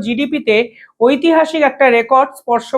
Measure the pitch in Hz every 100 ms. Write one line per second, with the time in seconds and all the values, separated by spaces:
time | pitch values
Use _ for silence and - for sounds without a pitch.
0 | 208 240 285 302 - 214 233 - - -
1 | 240 285 330 320 311 320 285 277 269 233
2 | 233 262 269 - - 233 -